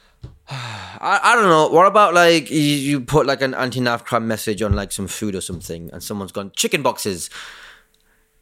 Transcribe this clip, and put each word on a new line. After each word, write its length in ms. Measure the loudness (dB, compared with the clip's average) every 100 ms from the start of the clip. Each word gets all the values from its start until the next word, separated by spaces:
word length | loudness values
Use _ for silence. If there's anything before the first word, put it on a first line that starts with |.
| _
<sighs> 420 | _ -20 -20 _
I, 680 | -14 -12 -14 -16 -10 -2 0
I 140 | 4 4
don't 140 | 6
know, 180 | 6 6
what 180 | 6 6
about, 300 | 6 4 6
like, 340 | 6 4 2
you, 100 | 0
you 420 | 0 0 0 -4
put, 260 | 2 2 2
like, 160 | 0
an 100 | -2
anti-knife 500 | -2 -4 -2 -2 -2 -2
crime 220 | -2 -2
message 360 | -4 -4 -4
on, 100 | 0
like, 180 | -2 -2
some 160 | -8 -8
food 280 | -6 -6 -6
or 60 |
something," 500 | -8 -12 -10 -12 -12
and 80 | -16
someone's 300 | -10 -10 -8
gone, 200 | -10 -12 -6
"Chicken 260 | -4 -2
boxes," 480 | -2 -2 -6 -6 -10 -14 -18 -20 -20 -20 _ _ _ _ _ _